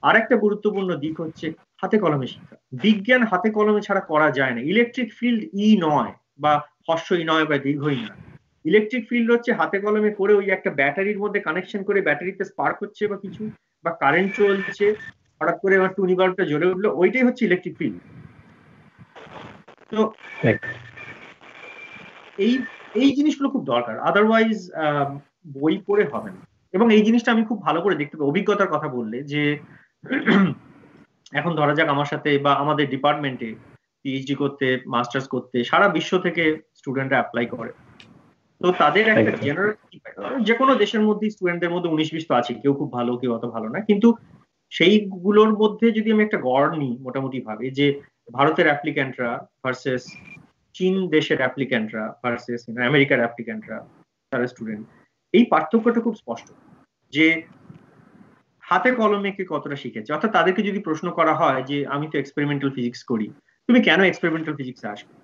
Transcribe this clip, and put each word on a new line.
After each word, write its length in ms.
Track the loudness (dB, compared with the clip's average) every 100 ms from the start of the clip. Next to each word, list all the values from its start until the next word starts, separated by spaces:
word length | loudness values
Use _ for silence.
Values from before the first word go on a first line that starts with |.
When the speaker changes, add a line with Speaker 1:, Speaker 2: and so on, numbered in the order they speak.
Speaker 1:
আর 140 | 2 2
একটা 200 | 2 2
গুরুত্বপূর্ণ 600 | 2 0 -2 -2 -4 -4
দিক 260 | -6 -8
হচ্ছে 320 | -10 -8 -10 -10 _ _
হাতে 180 | -2 0
কলমে 280 | 2 -2 -4
শিক্ষা। 280 | -10 -20 -20 _
বিজ্ঞান 520 | -2 2 2 4 2
হাতে 260 | 4 0 0
কলমে 320 | 0 2 2
ছাড়া 200 | 0 -2
করা 300 | 0 2 2
যায় 200 | 2 0
না। 100 | 0
ইলেকট্রিক 520 | 0 2 2 0 -8
ফিল্ড 300 | -4 -2 -2 -2
ই 240 | 0 4 4
নয় 300 | 4 2 0 -6 _ _
বা 280 | 2 2 0 _ -4
হর্ষ 220 | -4 0
ই 120 | -2
নয় 220 | 2 0 2
বা 120 | 0
দীর্ঘ 300 | 0 -2 -2
ই 80 | -4
নয়। 440 | -6 -14 -20 -20 _ _ 4
ইলেকট্রিক 440 | 4 4 -4 -4
ফিল্ড 220 | -2 2
হচ্ছে 220 | 2 2
হাতে 260 | -2 0 0
কলমে 320 | 0 0 0
করে 220 | 0 2
ওই 180 | 4 4
একটা 180 | -2 -2
ব্যাটারির 500 | 0 0 0 -2 -2
মধ্যে 200 | -4 -4
connection 440 | -4 -6 -6 -8
করে 180 | -2 0
ব্যাটারিতে 440 | 0 -2 -4 -8 -10
spark 320 | -4 -4 -4
হচ্ছে 240 | -10 -6 -6
বা 100 | -6
কিছু, 320 | -12 -12 -14 -14 _ _
বা 80 | -8
current 440 | -2 0 2 0 2
চলছে, 600 | 2 2 -2 0 0 0 -8 -20 _ _
হঠাৎ 220 | -4 -2
করে 160 | 2 2
আমার 160 | 2
টুনি 220 | 0 0 2
বাল্বটা 300 | 2 0 -2
জ্বলে 200 | 0 0
উঠলো, 320 | 0 -2 2
ওইটাই 260 | 2 4
হচ্ছে 220 | 0 2 0
ইলেকট্রিক 320 | 0 -2 -6
ফিল্ড। 220 | -6 -6 -16 -20 -20 -20 -20 -20 _ -20 -20 _ -20 -20 -20 -18 -18 -20 -20 -20 _
তো 240 | -2 -2 -2 -20 -2
Speaker 2:
ঠিক। 240 | 0 0 -4 -14 -16 -20 -20 -20 -20 -20 -20 -20 -20 -20 -20 -20 -20 -20 -20 0
Speaker 1:
এই, 240 | 2 2 -2 -12 -8 2
এই 200 | 2 4
জিনিসগুলো 340 | 0 0 -2
খুব 160 | -2 -2
দরকার, 340 | -2 -2 -4
otherwise, 760 | 0 2 4 4 2 0 -8
আহ, 460 | -4 -2 0 -2 -6 _ _ -18
বই 340 | -4 -2 -2 0
পড়ে 180 | 0 0
হবে 240 | -2 -10
না। 200 | -16 -20 _ _
এবং 200 | 2 6
এই 80 | 6
জিনিসটা 300 | 6 2 2
আমি 140 | 0 0
খুব 160 | -2
ভালো 200 | -2 0
করে 140 | 0 -2
দেখতে 220 | -4 -4
পাই 100 | 0
অভিজ্ঞতার 400 | 0 0 0 0
কথা 200 | 0 -4
বললে, 360 | -6 -8 -8
যে 360 | -6 -2 -2 -2 -8 -20 _ _
<clears throat> 1300 | -6 -4 2 4 4 0 -12 -20 -20 -20 _ _ _
এখন 220 | -4 -2 0
ধরা 200 | 2 2
যাক 140 | 2
আমার 160 | 2 -2
সাথে 320 | -2 0 2
বা 160 | 2
আমাদের 360 | 2 2 0 0
ডিপার্টমেন্টে 640 | 0 0 0 -4 -6 -10 -12 -18 _ _ _
পিএইচডি 320 | -8 -8 -6 -2
করতে, 440 | -2 -2 -2 -2 -2
masters 420 | -4 -2 -4 -4
করতে 360 | -6 -4 -4
সারা 240 | 0 4 4
বিশ্ব 320 | 2 0 0
থেকে 420 | 0 0 0 -2 _ _
স্টুডেন্টরা 440 | -8 -6 0 0
apply 260 | 0 -4 -4
করে। 260 | -6 -12 -14 -20 -20 -20 -20 _ _ _ _
তো 120 | 0
তাদের 360 | 4 4 4 4
একটা 140 | 4
Speaker 2:
একদম। 220 | 2 0
Speaker 1:
general 300 | -4 -2 -2 -4 _
কি 80 | -20
পায়? 400 | -20 -12 -8 -4
যে 100 | 0
কোনো 220 | 2 4 4
দেশের 260 | 2 2
মধ্যে 280 | 2 2 -2
স্টুডেন্টদের 400 | -2 -4 -2 -2
মধ্যে 200 | -2 -2
উনিশ 240 | 0 -2
বিশ 140 | -4 0
তো 80 | 0
আছেই, 200 | 0 -2
কেউ 180 | 0
খুব 180 | 0 -2
ভালো, 260 | -4 -4 -2
কেউ 160 | -2
অত 120 | -4 -4
ভালো 240 | -8 -8
না। 100 | -8
কিন্তু 340 | 0 4 4 4 -4 -20 _ _ _
সেইগুলোর 880 | 2 6 6 2 -6 2 6 6 4
মধ্যে 340 | 2 4 2
যদি 200 | 2 2
আমি 120 | 2
একটা 140 | 2 0
গড় 400 | 0 2 2 0
নিই 200 | -4 -6
মোটামুটি 440 | -6 -6 -6 -8
ভাবে, 300 | -10 -8 -8
যে 300 | 2 2 2 -8 _ -16
ভারতের 340 | 0 2 4 2
অ্যাপ্লিক্যান্টরা 840 | 2 -2 -4 -4 -4 -6 -6 -10 _
versus 540 | -6 -6 -4 -6 -8 -20 -20 -20 _ _ _
চীন 360 | -4 0 0 2
দেশের 280 | 0 2 -2
অ্যাপ্লিক্যান্টরা 840 | -2 -4 -2 -2 -2 -6 -10 -6
versus, 420 | -6 -6 -6 -10 -10
you 100 | -4
know, 140 | 0
আমেরিকার 280 | 2 4 2
অ্যাপ্লিক্যান্টরা, 680 | 0 -4 -12 -12 -12 -14 -16 _ _ _ _
তারা 180 | -4 -4
student, 400 | -6 -12 -12 -14 _ _ _ _
এই 120 | 2 4
পার্থক্যটা 560 | 2 2 0 2 0
খুব 140 | -2 -6
স্পষ্ট 360 | -10 -12 -12 -20 _ _ _ _ _
যে 300 | 0 2 2 -6 -20 -20 -20 _ _ _ _ -20 _ _ _
হাতে 320 | -4 0 2
কলমে 400 | 2 0 0 -4
কে 140 | -6 -6
কতটা 260 | -6 -6 -10
শিখেছে। 380 | -10 -12 -6
অর্থাৎ 180 | -4 0
তাদেরকে 300 | 2 2 2
যদি 180 | -2 -2
প্রশ্ন 320 | -4 -4 -4
করা 220 | 0 0
হয় 300 | 2 2 0
যে, 240 | -2 -4 -4
"আমি 200 | -4 -4
তো 100 | -4
experimental 540 | -6 -4 -2 0 -2
physics 320 | -2 -6 -6
করি, 240 | -6 -4 -4 -10 _ _ 4
তুমি 140 | 4
কেন 200 | 6 6
experimental 540 | 4 2 -2 -2 -6 -8
ফিজিক্সে 320 | -10 -10 -12
আসবে?" 260 | -12 -16 -20